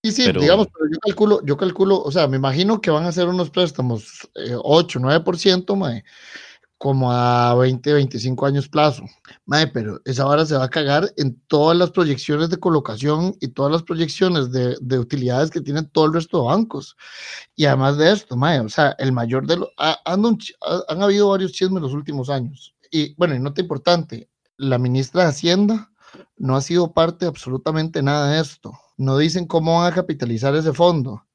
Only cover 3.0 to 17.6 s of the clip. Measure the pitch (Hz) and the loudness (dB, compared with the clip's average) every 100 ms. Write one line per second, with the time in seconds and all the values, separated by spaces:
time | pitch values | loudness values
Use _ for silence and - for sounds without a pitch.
3 | 175 170 175 180 170 - 175 - 127 113 | 0 0 0 0 -2 0 0 0 -4 -4
4 | - - - - 110 120 - 156 170 123 | -8 -20 -20 -12 -8 -6 4 4 4 -2
5 | 131 160 165 175 202 180 180 196 165 117 | 0 0 0 0 2 2 0 -2 -2 -6
6 | - - - - - - _ _ 143 135 | -12 -20 -20 -20 -20 -20 _ _ -2 0
7 | 127 123 123 120 120 120 127 127 143 147 | 2 2 2 4 4 4 4 2 2 2
8 | 135 120 123 123 139 143 139 151 151 127 | 2 -2 -4 -2 0 0 0 2 2 0
9 | - _ - - - 147 160 127 107 117 | -14 _ -20 -20 -2 0 0 -2 -6 -8
10 | - 127 135 147 160 139 131 160 143 147 | -6 -2 2 2 2 0 -2 -2 0 0
11 | 196 - 139 120 _ 147 156 170 180 185 | 0 -2 -4 -4 _ 2 4 4 2 2
12 | 160 135 - 147 165 180 185 156 113 107 | 0 0 -2 -2 -2 -2 0 0 -2 -4
13 | 143 156 180 202 131 127 139 165 165 165 | -2 0 -2 -4 -10 -2 0 0 -2 -4
14 | 160 - 185 170 127 131 123 - 127 131 | -4 0 0 2 -2 -2 -2 -4 -2 -2
15 | 120 143 123 123 156 165 131 147 151 - | -2 -4 -2 0 -2 -4 -6 -6 -2 2
16 | 156 165 160 175 120 185 220 139 135 _ | 2 0 -2 -2 0 0 -2 -6 -14 _
17 | - - - - - - | -20 -18 -16 -18 -16 -2